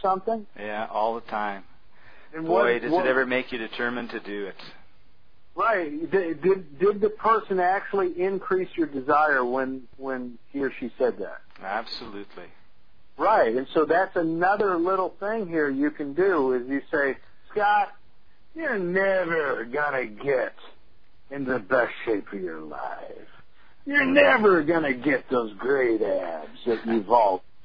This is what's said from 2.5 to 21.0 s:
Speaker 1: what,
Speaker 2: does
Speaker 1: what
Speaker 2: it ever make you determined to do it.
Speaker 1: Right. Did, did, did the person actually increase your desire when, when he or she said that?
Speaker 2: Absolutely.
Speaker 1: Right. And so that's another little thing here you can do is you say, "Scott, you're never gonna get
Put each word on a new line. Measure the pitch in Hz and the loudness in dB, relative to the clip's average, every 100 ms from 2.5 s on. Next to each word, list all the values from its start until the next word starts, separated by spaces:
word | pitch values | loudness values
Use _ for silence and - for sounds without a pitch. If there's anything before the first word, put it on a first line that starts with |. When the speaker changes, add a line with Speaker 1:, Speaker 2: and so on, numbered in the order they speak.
| 180 120 | 4 4
Speaker 1:
what, | 120 | 2
Speaker 2:
does | 117 | 2
Speaker 1:
what | 170 131 | 4 4
Speaker 2:
it | |
ever | 131 127 | 4 4
make | 127 127 | 0 0
you | 123 | -4
determined | 110 - 120 120 117 | -6 -4 -2 -2 -6
to | 113 | -8
do | 101 101 95 | -6 -6 -6
it. | - - - - - - - - - - | -8 -14 -16 -16 -18 -18 -18 -18 -16 -10
Speaker 1:
Right. | - 214 208 156 147 160 | -2 2 2 0 -4 0
Did, | 190 170 151 | 2 2 2
did, | 175 190 156 139 | 2 2 0 2
did | 190 208 | 4 4
the | 208 | 2
person | - 214 220 - 185 | 2 4 4 4 2
actually | 180 196 - 196 180 175 | 4 2 0 0 0 0
increase | 190 190 - 185 175 - | 0 -2 0 0 0 0
your | 156 | -2
desire | 139 131 147 151 135 | -2 2 4 6 4
when, | 123 127 131 131 123 - | 2 0 -2 -4 -10 -10
when | 135 131 123 120 - | -6 -6 -6 -12 -10
he | 139 | -4
or | 135 - | -4 -4
she | 120 - | -8 0
said | 123 98 | 0 0
that? | 90 - - - | -6 -10 -14 -12
Speaker 2:
Absolutely. | 95 104 117 - 113 101 98 - 87 - - - - - - - | -4 -4 -4 -10 -10 -10 -12 -14 -14 -16 -16 -16 -16 -16 -14 0
Speaker 1:
Right. | 175 214 120 | 4 6 6
And | 123 139 | 2 2
so | 165 | 2
that's | 151 165 190 185 | 4 4 4 2
another | 160 165 180 202 202 175 | 0 2 2 4 2 2
little | 175 190 175 - | 2 2 0 -2
thing | 202 226 180 | -4 -2 -2
here | 165 143 | 0 0
you | 135 147 | 2 0
can | 151 143 | -2 -4
do | 143 196 165 131 | 2 4 4 4
is | 127 123 | 2 0
you | 139 - | -4 0
say, | 156 139 143 - - - | 0 0 -2 -8 -16 -8
"Scott, | 208 208 208 196 - - - - - - 320 | 0 4 4 2 -6 -16 -16 -16 -16 -14 -6
you're | 311 214 | -2 -2
never | 175 185 196 190 170 165 147 120 117 | 0 2 2 2 2 0 0 -2 -2
gonna | 139 147 139 117 | -2 0 0 -4
get | 101 139 127 110 - - - - - | -4 0 2 0 -6 -14 -16 -16 -16